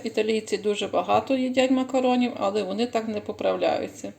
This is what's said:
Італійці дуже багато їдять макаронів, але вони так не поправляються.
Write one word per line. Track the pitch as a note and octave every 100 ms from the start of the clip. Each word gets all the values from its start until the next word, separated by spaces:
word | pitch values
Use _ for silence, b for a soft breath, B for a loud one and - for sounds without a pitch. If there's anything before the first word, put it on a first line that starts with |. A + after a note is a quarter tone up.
Італійці | A3+ A3 G#3+ A3 G#3+ G3
дуже | G#3 G3+ G3
багато | - F#3 G#3 G#3+ C4+
їдять | B3+ B3+ C4
макаронів, | C4 C4 C4 B3+ B3 B3 -
але | G3 G#3+
вони | F#3 G3+ A#3+
так | A#3 A3
не | G#3
поправляються. | G#3 G#3 F#3+ F#3 - - G3+ - G3